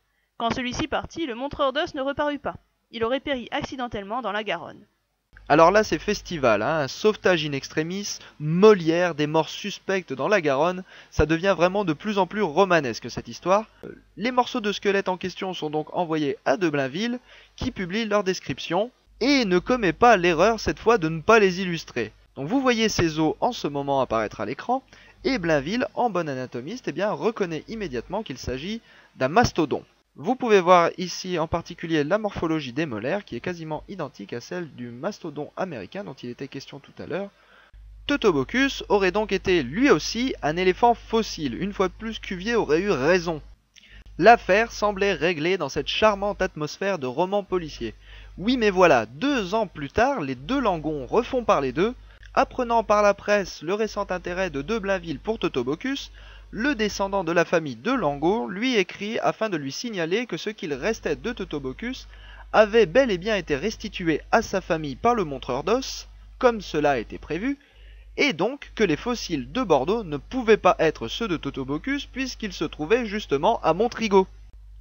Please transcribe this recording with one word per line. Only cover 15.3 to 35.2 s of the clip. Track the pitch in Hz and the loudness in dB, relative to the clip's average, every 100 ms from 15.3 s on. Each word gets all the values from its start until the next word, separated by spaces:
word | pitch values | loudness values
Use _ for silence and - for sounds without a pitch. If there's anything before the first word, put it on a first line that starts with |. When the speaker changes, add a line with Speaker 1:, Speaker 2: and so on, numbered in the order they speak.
| - 190 | -8 -8
Speaker 2:
sont | 180 151 | -6 -4
donc | 151 151 - | -4 -4 -4
envoyés | 170 160 147 - | -2 0 -2 -2
à | - 226 | 0 2
de | 175 | 2
Blainville, | 143 135 147 233 247 - - - - | 0 -2 -2 -4 -4 -10 -20 -20 -10
qui | 254 | -8
publie | 233 180 202 | -6 -4 -4
leur | 226 202 | 0 0
description, | 190 185 - 135 - 170 233 - _ - | 0 -4 -6 -8 -2 -2 -2 -6 _ -2
et | 254 285 220 | 2 4 4
ne | 180 | 2
commet | - 247 202 | 2 2 2
pas | 156 180 202 | 4 6 6
l'erreur | 175 156 196 226 | 6 4 4 2
cette | - 156 | -2 0
fois | - 156 | 2 2
de | 160 | 2
ne | 160 | 0
pas | 151 226 | 4 6
les | 196 180 | 6 2
illustrer. | 190 165 - - 107 - _ - | -4 -6 -6 -6 -6 -8 _ -10
Donc | 139 | -4
vous | 262 | 0
voyez | 254 233 220 | 2 2 2
ces | - 170 156 | 0 0 0
os | 156 - | 0 0
en | 240 | -2
ce | 233 165 | -2 -6
moment | 143 139 139 | -4 -2 -2
apparaître | 123 113 104 - | 0 -2 -2 -6
à | 104 | -8
l'écran, | 131 - 254 - - - _ | -8 -4 -6 -6 -20 -20 _
et | - 262 | -4 -2
Blainville, | 170 156 135 233 233 | 2 0 0 -2 -4
en | - 240 | -2 -2
bon | 180 160 | -2 -4
anatomiste, | 131 127 123 131 247 - | -6 -8 -10 -10 -10 -8
eh | |
bien, | 147 208 | -4 -4
reconnaît | 160 180 226 180 156 - | -2 -2 -2 -4 -6 -8
immédiatement | 226 190 123 - 196 | -10 -8 -8 -6 -8
qu'il | 220 127 | -8 -10
s'agit | - 127 165 226 - - _ - | -8 -8 -8 -10 -12 -20 _ -4
d'un | 131 | 2
mastodon. | 180 190 - 151 110 - _ _ - | 4 4 4 0 -2 -6 _ _ -8
Vous | 151 | -4
pouvez | 254 247 202 | -2 4 6
voir | 170 180 170 - | 8 8 6 0
ici | 180 - 185 175 | -6 -8 -6 -4
en | 160 | -2
particulier | 170 - 175 170 160 | -4 -6 -10 -2 0
la | 143 202 | 2 0
morphologie | 214 - 170 160 135 | -2 -4 -2 -2 -4
des | 120 160 | -4 -4
molaires, | 107 117 196 | -4 -4 -6
qui | - 117 | -6 -10
est | |
quasiment | - 175 156 156 - | -8 -8 -8 -10 -10
identique | 196 147 - 202 | -10 -12 -12 -12
à | 120 | -12
celle | - 180 165 | -10 -10 -10
du | 117 120 | -12 -14
mastodon | 120 165 208 | -10 -10 -8